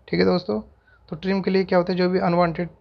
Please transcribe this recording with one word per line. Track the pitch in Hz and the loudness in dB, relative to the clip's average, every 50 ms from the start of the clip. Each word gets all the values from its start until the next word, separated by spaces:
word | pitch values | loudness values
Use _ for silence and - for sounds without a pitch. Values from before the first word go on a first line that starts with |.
| _ - | _ -4
ठीक | - 170 | 0 2
है | 185 | 2
दोस्तों, | 190 180 180 180 - 208 220 220 - - _ _ _ _ _ _ - | 2 2 0 -2 -2 -4 -4 -6 -8 -16 _ _ _ _ _ _ -16
तो | 185 | -14
ट्रिम | 156 - 185 190 196 | -8 -4 -2 -2 -2
के | 180 - | 0 0
लिए | 185 190 190 | 0 0 0
क्या | 185 196 180 | 2 2 2
होता | 175 185 190 | 2 0 0
है, | 175 | 0
जो | 185 180 | 0 0
भी | 185 185 | 0 0
अनवांटेड | 190 185 175 175 175 170 160 - 175 170 - - | 0 2 2 2 2 2 0 -4 -6 -8 -10 -16